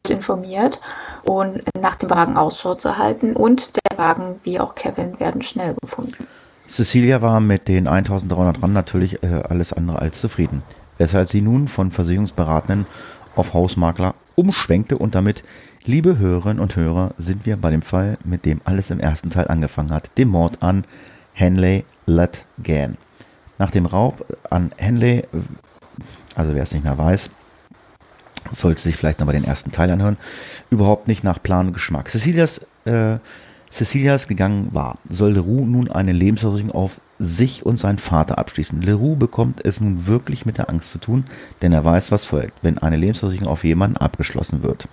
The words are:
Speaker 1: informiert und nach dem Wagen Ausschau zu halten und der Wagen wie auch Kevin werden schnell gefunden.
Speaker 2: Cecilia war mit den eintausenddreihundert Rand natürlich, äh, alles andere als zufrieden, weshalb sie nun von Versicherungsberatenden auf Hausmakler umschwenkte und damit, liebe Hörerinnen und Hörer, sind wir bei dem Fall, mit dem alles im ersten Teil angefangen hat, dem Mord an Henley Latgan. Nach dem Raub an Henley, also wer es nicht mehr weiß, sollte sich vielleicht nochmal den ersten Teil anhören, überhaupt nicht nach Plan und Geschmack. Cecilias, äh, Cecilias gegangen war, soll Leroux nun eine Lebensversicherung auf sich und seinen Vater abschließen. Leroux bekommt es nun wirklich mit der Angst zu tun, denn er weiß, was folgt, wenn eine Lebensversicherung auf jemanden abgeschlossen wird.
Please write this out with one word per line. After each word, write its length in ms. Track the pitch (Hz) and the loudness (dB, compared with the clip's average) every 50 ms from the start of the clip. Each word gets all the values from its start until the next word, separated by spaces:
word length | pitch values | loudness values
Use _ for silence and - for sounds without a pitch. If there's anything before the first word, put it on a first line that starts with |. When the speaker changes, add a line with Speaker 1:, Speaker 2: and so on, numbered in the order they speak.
| _ - | _ -4
Speaker 1:
informiert 720 | - 196 - - 196 185 185 185 185 196 226 277 - - - - - - - - - - - | -4 -4 -4 -4 -6 -6 -6 -8 -4 0 0 0 0 -2 -14 -16 -16 -16 -16 -16 -16 -8 -4
und 400 | - 190 190 190 190 190 196 - - - 190 | -2 0 0 -2 -2 -4 -6 -8 -8 -6 -2
nach 160 | 190 185 - | -2 -2 -2
dem 140 | - - 180 | -2 -2 0
Wagen 260 | 180 170 170 165 165 | 2 2 2 2 2
Ausschau 400 | 151 156 160 160 - - 180 185 | 2 2 0 0 -4 -4 -4 -4
zu 220 | - - - - 214 | -2 -2 -4 -2 0
halten 360 | 208 214 226 - - 220 226 | 0 0 0 0 0 -2 2
und 380 | - 214 233 254 254 - - - | 2 2 2 2 0 -4 -4 -4
der 220 | 214 - - 202 - | -2 -2 -2 -2 0
Wagen 440 | 165 165 160 - 185 185 180 190 - | 0 0 0 0 -2 -8 -8 -8 -8
wie 160 | 180 180 185 | -6 -4 -4
auch 160 | - - - | -4 -6 -6
Kevin 420 | - - 185 - - 175 180 180 - | -8 -8 -6 -6 -4 -6 -8 -6 -4
werden 240 | - - - - 254 | -4 -4 -4 -4 -6
schnell 320 | - - 196 185 165 - - | -6 -6 -6 -4 -4 -6 -6
gefunden. 460 | - - - - - 247 - - - - - - - - - - - - | -8 -10 -10 -10 -10 -10 -10 -12 -16 -16 -18 -20 -20 -20 -20 -20 -20 -12
Speaker 2:
Cecilia 540 | - - 117 - - 123 120 123 131 123 | -2 0 0 4 4 4 6 6 4 4
war 180 | 113 113 113 110 | 4 4 4 4
mit 300 | 107 104 101 95 - - | 4 4 2 2 2 2
den 180 | 95 92 92 67 | 2 2 4 4
eintausenddreihundert 760 | 80 95 101 107 101 95 - 90 90 87 90 87 80 - | 2 2 2 2 -2 -2 -2 -2 0 2 2 2 2 2
Rand 120 | - 92 101 | 0 2 2
natürlich, 500 | 98 90 - - 92 92 92 - - - | 2 0 0 0 0 0 0 -2 -2 -2
äh, 200 | 87 87 - - - | -2 0 0 -2 -2
alles 240 | 87 87 85 - | 0 -2 -2 -2
andere 280 | - - 85 87 82 - | -2 -4 -2 -2 -2 -2
als 200 | - 78 - - | -4 -4 -6 -4
zufrieden, 420 | - 113 - - 85 - - 67 - - - - - - - - | -6 -6 -2 0 -2 0 0 -6 -8 -10 -18 -20 -20 -20 -2 0
weshalb 320 | 85 80 90 95 92 - | 0 2 4 2 2 2
sie 120 | - 104 | 2 2
nun 280 | 101 110 120 135 147 127 | 2 4 4 2 2 0
von 220 | - - 95 92 | 0 0 -2 -2
Versicherungsberatenden 920 | - - 87 85 90 98 107 98 - - 82 78 80 78 - - 98 104 98 - - - - - - - - - - | 0 -2 0 0 2 0 0 -2 -2 -2 0 2 2 0 0 0 0 0 0 -4 -8 -20 -20 -20 -20 -20 -20 -12 -2
auf 180 | - 87 - - | -2 -2 0 2
Hausmakler 600 | 87 90 92 - 90 85 82 85 - 92 92 - - - - - | 0 2 2 2 0 0 0 0 0 -2 -2 -2 -6 -14 -4 0
umschwenkte 640 | - 180 196 180 - - - - 95 110 - 139 - | 2 2 2 2 0 0 0 2 0 2 0 -2 -2
und 180 | - 123 - | -2 0 0
damit, 280 | 110 101 101 107 - - - - - - - - - _ | 2 2 2 0 -2 -6 -20 -20 -20 -20 -20 -20 -14 _
liebe 320 | 110 123 160 156 185 175 113 | 0 0 4 4 4 4 4
Hörerinnen 420 | 95 92 90 90 90 104 104 - | 2 2 2 2 0 0 0 0
und 160 | - 92 - | -2 -2 0
Hörer, 360 | 87 82 80 82 90 92 90 - - | 0 0 2 2 0 0 -2 -4 -8
sind 280 | 82 90 95 101 - | -6 -4 -4 -4 -2
wir 120 | 110 107 98 | -4 -2 0
bei 120 | - 82 | 2 2
dem 120 | 80 80 | 2 2
Fall, 360 | - - - 92 95 104 104 - - | 0 0 0 0 0 0 -2 -4 -4
mit 220 | 87 90 82 - | -4 -4 -2 0
dem 160 | 78 76 73 - | 0 0 0 0
alles 260 | - 92 95 101 - | -2 -2 -2 0 -2
im 80 | 87 - | -4 -2
ersten 300 | - 78 78 - - 85 | 0 0 -2 0 -4 -4
Teil 180 | - 92 85 - | 0 0 0 2
angefangen 440 | 80 80 76 73 - - 76 76 | 0 0 0 -2 -2 -4 -4 -2
hat, 180 | 78 76 - - - - | -2 -4 -6 -6 0 2
dem 120 | 135 117 | 2 4
Mord 320 | 92 85 85 85 - - | 4 4 2 2 0 0
an 240 | - 90 98 98 95 - - - - - - - - - - | 0 2 2 2 0 -4 -10 -20 -20 -20 -20 -20 -20 -20 -2
Henley 520 | - 92 90 92 92 92 92 95 95 - - - - - | 2 2 4 4 4 4 4 2 2 -2 -6 -16 -10 0
Latgan. 920 | - 82 85 87 87 - - - - - - - - 80 73 69 58 52 - - - - - - - - - - - - - | 2 4 4 4 2 0 -6 -20 -20 -16 -12 -4 -2 -2 -2 -2 -4 -6 -10 -14 -20 -20 -20 -20 -20 -20 -20 -20 -20 -6 -4
Nach 140 | 98 90 | -4 0
dem 140 | - 98 87 | 2 2 0
Raub 400 | 85 - 95 113 131 - - - - - - - - | 2 2 2 2 2 0 -4 -10 -14 -14 -14 -8 -2
an 220 | - 90 90 - - - | -2 0 0 -2 -4 -2
Henley, 460 | 92 101 120 117 117 123 120 120 - - - - - - - - - - - - - - - - - - - - - - - | -2 0 2 4 4 4 2 2 0 -4 -6 -8 -6 -8 -12 -18 -20 -20 -20 -20 -20 -20 -18 -18 -18 -18 -18 -20 -20 -14 -4
also 180 | - 85 78 76 | -2 -2 0 0
wer 100 | 69 65 | 0 -2
es 100 | - - | -2 -4
nicht 100 | 76 71 | -2 -2
mehr 140 | 73 67 69 | -2 0 2
weiß, 320 | 78 82 95 98 - - - - - - - - - - - - - - - - - - - - - - - - - - | 2 2 2 2 0 -6 -14 -18 -20 -20 -20 -20 -20 -20 -20 -20 -20 -20 -20 -20 -20 -20 -20 -20 -20 -12 -12 -12 -10 -10
sollte 300 | - - - 87 80 - | -12 0 2 2 2 2
sich 160 | - 85 78 - | 0 -4 -2 0
vielleicht 220 | - 78 76 - | 0 -2 0 0
nochmal 160 | 78 71 71 | 0 0 0
den 100 | 73 - | 0 0
ersten 260 | - - - - - | 0 -4 -4 -6 -8
Teil 180 | - - 82 90 | -2 0 2 2
anhören, 280 | 87 98 98 104 104 - - - - - - - - - - - | 2 2 2 2 0 -2 -6 -16 -16 -16 -16 -16 -16 -18 -4 -2
überhaupt 380 | 123 104 101 101 104 - - - | 2 2 4 4 4 2 2 -2
nicht 160 | 110 - - | -2 0 0
nach 180 | 95 85 - | -2 -2 -2
Plan 260 | - - 95 90 92 92 | -2 0 2 2 2 0
und 60 | 87 | -2
Geschmack. 360 | - - - 85 71 67 - | -4 -6 -4 -4 -4 -6 -4
Cecilias, 520 | - 113 110 165 170 165 165 156 - - - - - - - | -6 -2 0 0 4 4 2 2 0 -6 -16 -18 -20 -10 -4
äh, 340 | 113 117 113 110 110 110 113 - - - - - - - - - - | 0 0 2 2 2 0 -2 -6 -12 -20 -20 -20 -20 -20 -20 -20 -16
Cecilias 560 | - - 113 - - 139 135 139 139 139 - - | -6 -4 -4 -2 0 2 4 4 4 2 2 -2
gegangen 420 | 98 - 95 98 104 101 98 - - | -2 0 2 2 2 0 -2 -2 -2
war, 240 | 76 71 62 - - - - | -4 -4 -4 -8 -12 -12 -12
soll 240 | 82 87 104 104 104 | -2 2 2 4 4
Leroux 320 | 98 85 92 117 135 131 | 4 2 2 2 2 2
nun 240 | 113 123 123 123 - | 2 2 2 2 0
eine 220 | - 87 98 95 | 0 0 0 2
Lebensversicherung 600 | 90 87 92 101 110 104 110 107 101 104 101 107 | 4 4 4 4 4 2 2 0 0 0 -2 -2
auf 280 | - 80 95 95 - - - - - - | -2 -2 -2 -2 -4 -8 -20 -20 -10 -6
sich 480 | 98 85 85 90 123 131 - - - | -6 -4 0 2 0 0 0 -4 -2
und 140 | 85 120 113 | -2 -2 0
seinen 180 | - 98 101 - | 0 0 -2 -2
Vater 400 | - - 82 78 78 - - - | -2 0 2 2 2 2 0 -4
abschließen. 440 | - - - - 78 - - 78 | -4 -6 -4 -6 -6 -4 -2 -2
Leroux 340 | 87 98 107 104 120 151 160 | 0 2 2 2 2 0 2
bekommt 480 | 143 123 117 - - 117 123 127 - - | 2 0 0 2 0 0 0 0 -2 -2
es 160 | - 101 - | -2 -2 0
nun 260 | 107 101 95 87 85 | 0 0 0 0 0
wirklich 400 | 95 110 123 - - 139 - - | 0 0 0 0 -2 -8 -4 -4
mit 120 | 110 113 - | -6 -4 -4
der 120 | - - | -4 -4
Angst 220 | - 82 - - | -4 -6 -6 -6
zu 60 | - 80 | -14 -12
tun, 280 | - - 120 131 131 - - - - - - - | -6 -2 -2 -2 -2 -2 -10 -20 -20 -20 -10 0
denn 100 | - 87 | 2 4
er 140 | 85 78 76 | 4 4 4
weiß, 260 | 82 85 92 - - | 4 4 2 2 2
was 140 | 104 101 - | -2 -2 -2
folgt, 280 | - - 73 58 - - - | -2 -2 -2 -2 -4 -8 -2
wenn 160 | - 85 - - | 0 0 0 2
eine 200 | - 80 80 78 | 0 0 2 2
Lebensversicherung 540 | 85 101 107 - - 95 92 95 98 - | 2 0 0 0 -2 -4 -2 -2 -2 -2
auf 120 | 80 80 - | -4 0 2
jemanden 340 | 80 80 87 98 107 - - | 2 2 4 2 2 0 0
abgeschlossen 640 | - - - - 143 - - - - - - 69 - | -2 -2 -2 -2 -6 -4 -4 -6 -6 -4 -4 -2 -2
wird. 240 | - - - - - | -2 -4 -4 -6 -16